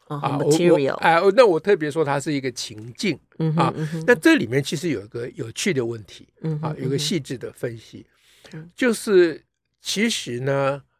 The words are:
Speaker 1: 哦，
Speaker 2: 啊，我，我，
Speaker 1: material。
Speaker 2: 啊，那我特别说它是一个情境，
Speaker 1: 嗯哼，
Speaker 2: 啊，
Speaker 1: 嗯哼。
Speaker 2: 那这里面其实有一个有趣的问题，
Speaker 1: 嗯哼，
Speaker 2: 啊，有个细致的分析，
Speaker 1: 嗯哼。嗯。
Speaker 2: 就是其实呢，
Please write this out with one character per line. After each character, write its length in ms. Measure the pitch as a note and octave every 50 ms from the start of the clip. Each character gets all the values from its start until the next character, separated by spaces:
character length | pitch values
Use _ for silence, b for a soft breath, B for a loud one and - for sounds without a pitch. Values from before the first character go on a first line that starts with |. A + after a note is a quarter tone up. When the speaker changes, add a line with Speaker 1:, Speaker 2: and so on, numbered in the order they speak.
| _ -
Speaker 1:
哦， 80 | D3+ D3
Speaker 2:
啊， 200 | D3 - C#3 C#3+
我， 80 | D3
我， 60 | C#3+ D3
Speaker 1:
material。 400 | D#3+ E3+ F3 D#3+ - C#3 C3 -
Speaker 2:
啊， 240 | - - F3+ D#3+ E3 F3+ G3+ F#3+
那 100 | A3+ B3+
我 140 | A3+ F3 D#3
特 160 | - G3+ G#3
别 160 | E3+ D3+ D3+
说 120 | C3+ D#3+ D#3
它 140 | C#3+ C#3 C#3+
是 140 | - -
一 80 | D3+ C#3+
个 100 | C3 C3 A#2+
情 400 | - - - G2 G#2+ G#2+ A#2+ A#2
境， 240 | - - G3+ C#3+ - _ _ _ -
Speaker 1:
嗯 140 | D#3+ D#3+ D#3
哼， 80 | E3
Speaker 2:
啊， 120 | C#3+ C3 -
Speaker 1:
嗯 100 | - D#3 D3
哼。 160 | D#3+ E3 D#3+ E3
Speaker 2:
那 80 | A#3+
这 200 | D#3+ - D#4+ E4
里 120 | C#4+ D#3+ G#2
面 160 | A#2 C#3 C#3
其 100 | - -
实 140 | D3+ F3 F3
有 160 | C#3 G2+ G2+
一 40 | A2
个 220 | - A#2 A#2+ B2+
有 200 | - - B2+ A2+
趣 220 | A2 - - G#3+ F3
的 120 | C3+ A#2+
问 160 | A#2 A#2+ A2+ G2+
题， 200 | - - - - _ _ _ -
Speaker 1:
嗯 140 | D#3+ D#3 D3+
哼， 80 | D#3 D#3
Speaker 2:
啊， 60 | D3+ -
有 80 | C#3 -
个 100 | C#3 D3+
细 220 | D3 - G#3+ E3
致 180 | C3+ - C#3 A2+
的 140 | A2+ A2
分 260 | - - - B2 A2+ A2+
析， 280 | - - - G#2 G#2+ _ B B B B B B B
Speaker 1:
嗯 60 | B B
哼。 60 | D#3
嗯。 120 | D#3 F3 _
Speaker 2:
就 200 | - C4 B3 A3
是 500 | - - - G#3 F#3 F3 E3+ D3 - _ _ _ _ _ _ _ _
其 280 | - - - F#3+ G#3+ A#3
实 300 | G#3+ - - - A#2+ A#2+
呢， 420 | C3 C3+ C#3 C#3 C#3 C3+ C#3 C#3+ - _ _ _